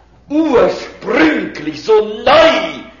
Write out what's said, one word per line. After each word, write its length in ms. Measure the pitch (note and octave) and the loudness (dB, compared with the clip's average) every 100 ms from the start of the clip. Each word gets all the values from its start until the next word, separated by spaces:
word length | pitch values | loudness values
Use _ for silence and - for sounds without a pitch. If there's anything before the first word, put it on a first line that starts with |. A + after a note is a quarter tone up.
| _ _ - | _ _ -4
ursprünglich, 1500 | D4 D#4 A#3+ F#3 - - - F#3 B3+ D#4+ C#4+ - - D3+ - | -2 2 2 2 -2 -10 -12 -4 0 2 0 -6 -10 -10 -6
so 400 | A3 G#3+ G#3+ A3 | 0 2 0 -2
neu 600 | B3 D4+ D#4+ D#4+ - - - - | 2 4 4 2 -4 -10 -18 -20